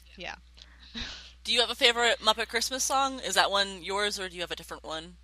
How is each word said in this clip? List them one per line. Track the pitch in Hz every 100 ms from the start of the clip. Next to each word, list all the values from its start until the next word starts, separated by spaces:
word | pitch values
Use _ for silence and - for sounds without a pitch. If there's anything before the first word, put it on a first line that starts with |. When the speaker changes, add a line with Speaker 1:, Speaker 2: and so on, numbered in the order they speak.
| - -
Speaker 1:
Yeah. | 170 - - - - - - 226
<laughs> | 233 - - -
Speaker 2:
Do | -
you | 233
have | 220
a | 240
favorite | 254 233 240 208
Muppet | 214 220 214
Christmas | 233 - 262
song? | - 269 269 262
Is | - -
that | 160
one | 196 196 190
yours, | 170 196 208 202
or | 185
do | 175
you |
have | 170
a | 160
different | 165 151
one? | - 160 170 175